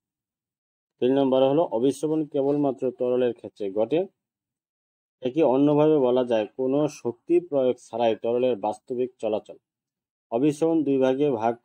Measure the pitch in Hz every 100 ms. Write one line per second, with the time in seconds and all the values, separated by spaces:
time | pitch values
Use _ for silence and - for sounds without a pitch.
0 | _ _ _ _ _ _ _ _ _ _
1 | 123 135 135 131 135 143 170 113 135 131
2 | 156 160 147 143 139 147 143 120 127 123
3 | 123 123 123 113 104 - 101 98 117 156
4 | 196 _ _ _ _ _ _ _ _ _
5 | _ _ 127 151 147 131 143 147 156 156
6 | 127 127 120 113 104 - 131 139 147 -
7 | 120 117 - 175 175 139 127 120 - 113
8 | 117 107 113 123 127 110 107 107 - 123
9 | 127 - 110 107 - - _ _ _ _
10 | _ _ _ 117 147 147 160 165 135 135
11 | 131 131 147 117 113 120